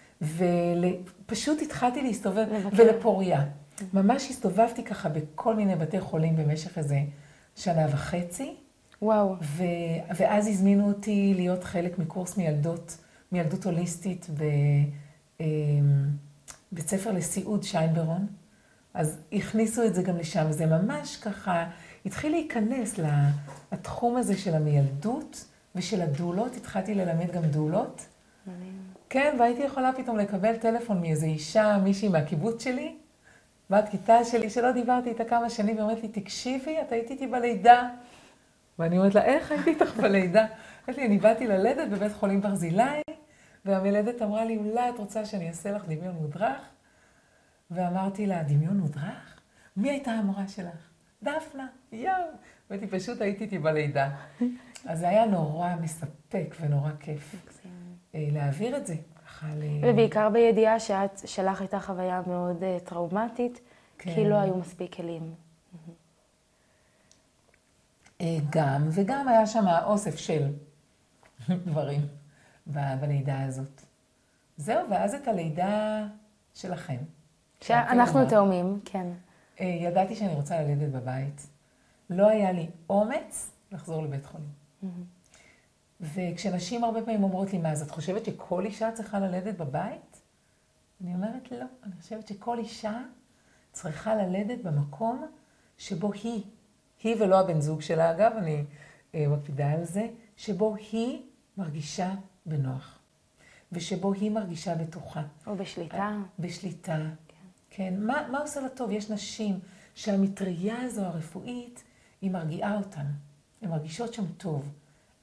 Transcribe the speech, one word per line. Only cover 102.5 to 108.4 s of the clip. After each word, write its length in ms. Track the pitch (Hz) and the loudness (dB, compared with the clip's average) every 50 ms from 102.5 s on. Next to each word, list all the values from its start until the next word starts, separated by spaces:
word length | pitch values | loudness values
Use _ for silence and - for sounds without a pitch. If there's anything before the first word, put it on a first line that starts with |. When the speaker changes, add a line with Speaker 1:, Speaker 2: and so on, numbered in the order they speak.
| 156 143 135 131 131 131 - - - - _ _ _ _ _ _ _ _ _ - - - _ - | -2 -2 -2 -2 -4 -6 -10 -14 -20 -20 _ _ _ _ _ _ _ _ _ -20 -20 -20 _ -12
Speaker 1:
ושבו 400 | 170 170 165 - 196 175 185 196 | -10 -8 -6 -4 -4 -2 0 0
היא 180 | 196 196 214 214 | 0 0 -2 -2
מרגישה 440 | 208 226 196 175 165 160 - 185 165 | -2 -2 -4 -6 -8 -8 -6 -4 -4
בטוחה." 480 | 160 165 - - 170 - - - 156 151 - - - - | -4 -4 -6 -8 -12 -12 -10 -8 -10 -10 -10 -12 -16 -10
Speaker 2:
או 100 | 214 208 | -8 -8
בשליטה. 600 | 185 196 - - 175 170 156 - 180 202 208 208 208 196 185 - - | -6 -8 -8 -8 -10 -10 -8 -4 -4 -4 -4 -4 -6 -8 -10 -8 -8
Speaker 1:
בשליטה. 580 | 165 175 175 - 202 180 151 - - 180 160 156 156 156 160 - - - | -8 -8 -8 -8 -10 -10 -10 -10 -6 -6 -4 -4 -4 -6 -10 -12 -20 -20
Speaker 2:
כן. 60 | - _ - - _ _ _ _ | -20 _ -20 -20 _ _ _ _
Speaker 1:
כן. 240 | - 202 190 185 185 196 | -10 -8 -6 -4 -4 -4
מה, 300 | 214 220 262 302 302 247 | -2 -2 -2 -2 -2 -4
מה 60 | 254 | -4
עושה 220 | 285 | -6